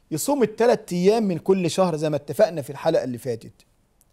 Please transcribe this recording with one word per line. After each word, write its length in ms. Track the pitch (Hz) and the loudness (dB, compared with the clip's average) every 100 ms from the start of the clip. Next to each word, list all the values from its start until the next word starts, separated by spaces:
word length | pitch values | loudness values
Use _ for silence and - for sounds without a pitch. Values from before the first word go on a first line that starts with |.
| _ | _
يصوم 320 | 156 - 285 | -4 -2 2
التلات 500 | 214 - 240 214 - | 0 2 2 2 -2
أيام 300 | 175 185 233 | 0 2 4
من 160 | 202 160 | 2 0
كل 320 | - 190 170 | 0 2 2
شهر 260 | - 180 156 | 0 0 0
زي 140 | 156 | -2
ما 60 | 147 | -4
اتفقنا 460 | - - 165 165 | -4 0 0 0
في 80 | 139 | -10
الحلقة 340 | 135 165 160 | -4 0 0
اللي 140 | 127 120 | 0 -6
فاتت، 340 | 131 113 120 - _ _ _ _ _ | -6 -8 -10 -20 _ _ _ _ _